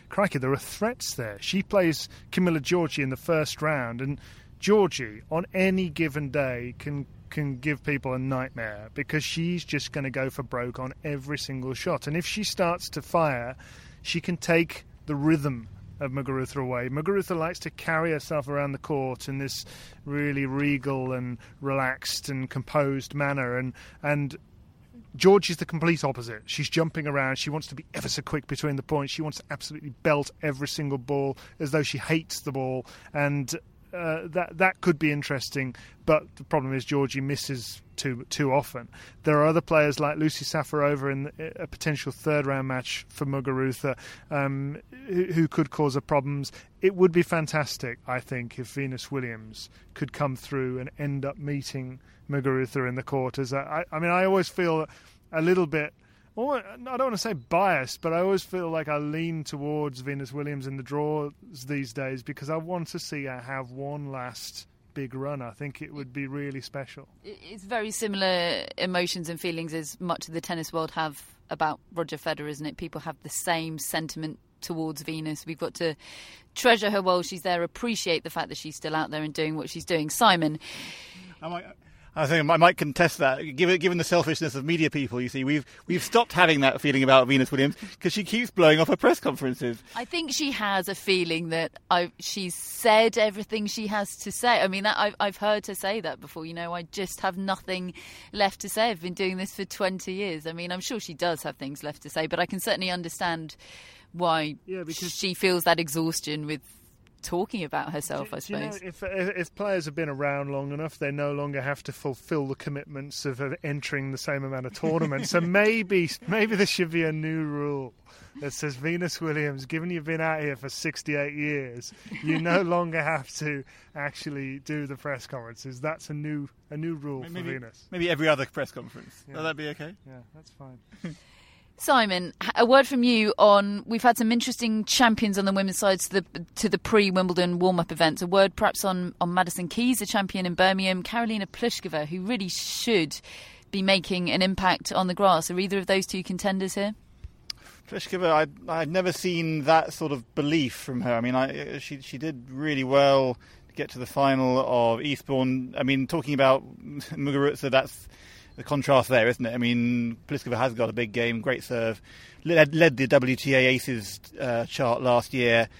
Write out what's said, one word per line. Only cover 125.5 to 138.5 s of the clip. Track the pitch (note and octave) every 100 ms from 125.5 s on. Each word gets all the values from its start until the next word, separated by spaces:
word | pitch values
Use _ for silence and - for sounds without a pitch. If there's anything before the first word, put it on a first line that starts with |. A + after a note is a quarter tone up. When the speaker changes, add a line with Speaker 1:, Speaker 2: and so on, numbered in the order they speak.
| A#2 C3+ B2
Speaker 1:
That's | D3+ D#3+ -
a |
new, | D3 D3+ D3+ C#3 _ -
a | D3+
new | E3
rule | D#3 D3 C3+ B2+
Speaker 3:
Maybe, | F3 -
Speaker 1:
for | C3
Venus. | A2+ - -
Speaker 3:
maybe | F3+ F3
every | D3 D#3
other | C#3+
press | C3+ - C3+
conference. | B2+ A#2+ A#2+ - - -
Speaker 1:
Yeah. | D3+
Speaker 3:
Will |
that | D#3+ D3
be | D3+
okay? | D3 D#3 G#3 C#3
Speaker 1:
Yeah, | B2+ G#2+
that's | D#3 D#3
fine. | - C3+ B2 _ -
<laughs> | F3 - _ _ _ _ _ -
Speaker 2:
Simon, | - C4+ G#3+ F3+ F3 -
h-, | -
a | -
word | A#3 C4+ B3+
from | C4
you | A#3+ A3+ G#3+ -
on, | G#3 G3+ G3+ G3+
we've | - A3+
had | B3 A#3
some | A3
interesting | A#3 B3 A#3 A#3 A3
champions | G#3 - A#3 G#3+ G#3+ G3
on |
the | G3
women's | G3 G3 F3+
side | G3+ F#3
to | -
the, | F#3+ - - E3+
to | - G#3+
the | C#4+
pre-Wimbledon | - A3 G3 F#3 F#3 F3 F3 F3
warm-up | F#3 F3 E3
events. | D#3+ E3 D3
A | F3
word | G3 G3